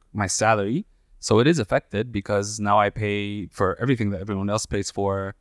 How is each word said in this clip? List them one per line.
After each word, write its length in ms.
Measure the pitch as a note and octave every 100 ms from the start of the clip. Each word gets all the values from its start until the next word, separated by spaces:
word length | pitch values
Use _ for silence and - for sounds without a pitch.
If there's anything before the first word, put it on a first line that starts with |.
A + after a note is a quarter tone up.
| _
my 140 | - G2
salary. 600 | - A2 A2 G2 C#3 A3 _ _ -
So 180 | - G#2+
it 60 | C3
is 120 | E3+
affected 540 | A2 C3 - G2+ A#2+
because 480 | A2 - G#2 G2+ G#2+
now 180 | G#2 G#2
I 120 | G#2
pay 560 | - G#2+ G#2 G2+ G#2 F#2
for 280 | - F#2+ -
everything 300 | B2 B2+ G#2
that 100 | G2
everyone 280 | G2+ G2 G2
else 160 | G#2+ -
pays 240 | G2+ G2+
for 440 | - G2 G2 G2 -